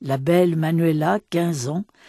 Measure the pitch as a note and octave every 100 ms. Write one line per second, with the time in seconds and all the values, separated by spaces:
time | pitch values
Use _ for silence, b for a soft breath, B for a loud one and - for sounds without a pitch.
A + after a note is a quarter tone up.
0 | C#3+ C3+ C3+ F3 F3+ D#3+ D#3 E3 E3 D#3
1 | D#3 G#3 - E3 E3+ D#3 A#2+ D#3+ G#3 B